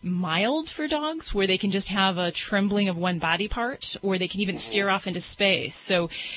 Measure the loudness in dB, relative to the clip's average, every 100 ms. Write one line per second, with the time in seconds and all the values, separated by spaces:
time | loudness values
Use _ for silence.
0 | -4 -2 0 0 2 0 -4 -6 -2 -2
1 | -2 -4 -2 0 2 2 2 0 0 2
2 | 2 2 -2 -2 0 0 2 2 2 2
3 | 0 0 0 0 0 -2 -4 -2 -4 -2
4 | 0 0 -2 -2 -2 2 4 4 2 0
5 | 0 -2 -2 2 2 2 0 -4 0 0
6 | 0 -6 -10